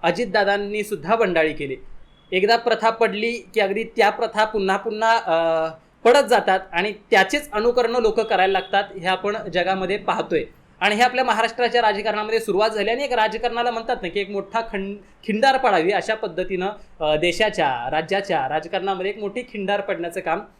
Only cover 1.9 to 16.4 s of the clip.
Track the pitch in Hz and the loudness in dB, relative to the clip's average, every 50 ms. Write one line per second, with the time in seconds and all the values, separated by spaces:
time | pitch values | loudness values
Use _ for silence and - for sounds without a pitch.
1.9 | - - - _ - _ _ _ - 185 190 208 233 233 233 240 226 220 220 220 | -16 -18 -18 _ -20 _ _ _ 0 0 4 4 4 4 4 0 0 2 2 0
2.9 | 226 226 233 214 190 208 220 233 240 233 180 - - 220 202 190 196 214 226 - | 2 2 0 0 0 -2 -4 -4 -4 -6 -10 -4 -2 0 0 0 0 -4 -4 -6
3.9 | - - 208 202 208 - 226 220 - 208 214 220 - 214 196 190 190 202 190 - | 2 4 4 4 4 0 -4 -4 0 0 0 0 0 -2 0 0 0 0 -2 -4
4.9 | 208 214 220 226 226 233 - 180 165 165 165 165 165 160 160 160 160 - _ _ | -4 0 2 2 2 2 2 2 0 2 2 2 0 0 -2 -2 -6 -10 _ _
5.9 | _ _ - 226 247 277 269 208 240 214 - - 190 190 190 - - 170 185 214 | _ _ 4 6 6 6 6 6 4 4 4 4 2 2 0 -2 -2 -2 -2 -2
6.9 | 202 - - _ 233 196 190 190 - 294 285 - - 208 220 240 240 247 240 226 | -4 -8 -2 _ 4 4 6 4 2 -4 -4 -2 -4 0 2 2 2 4 2 2
7.9 | 240 254 226 214 196 226 214 214 220 180 185 190 196 196 190 - - 196 202 - | 0 2 2 2 2 2 0 0 2 2 4 4 2 0 -2 0 0 0 0 0
8.9 | - 196 165 185 185 185 - 202 208 220 - 190 165 180 175 180 190 190 190 180 | -8 -6 -2 -2 -2 0 -2 -4 -4 -4 -8 -4 -2 -2 0 0 0 -2 -2 -2
9.9 | 196 208 196 - 175 214 - - 175 156 - - - _ _ _ _ _ 180 202 | -4 -4 -2 -2 -2 -2 -2 -2 -2 -2 -2 -4 -12 _ _ _ _ _ 0 2
10.9 | 208 208 247 247 247 254 262 247 214 214 226 226 233 - 247 233 240 240 220 214 | 4 4 2 2 2 0 0 2 2 0 0 -2 0 0 -2 2 2 2 2 2
11.9 | 202 196 208 220 202 214 214 214 220 226 - - 190 190 214 220 214 214 202 208 | 0 0 -2 -2 -2 -2 -2 -2 -2 -2 -2 0 0 2 2 2 0 -2 -2 -2
12.9 | 233 254 285 277 254 226 214 220 196 220 226 240 226 233 240 247 233 226 226 226 | -2 -2 -2 -2 0 0 0 0 0 -2 -4 -4 -2 0 -2 -2 -2 -4 -4 -4
13.9 | 247 - - 175 - 202 196 185 208 196 196 196 - 226 220 226 - 196 196 196 | -4 -4 -4 -6 -4 -4 -6 -4 -6 -8 -8 -4 -6 -6 -4 -4 -6 -8 -6 -8
14.9 | 202 208 - - - _ - - 202 214 233 269 262 262 262 240 196 170 160 180 | -10 -14 -16 -20 -20 _ -6 -4 0 4 4 4 4 4 2 4 2 4 2 2
15.9 | 208 185 - - 220 220 220 202 160 165 | 0 0 0 -2 -4 -4 -4 -6 -4 -4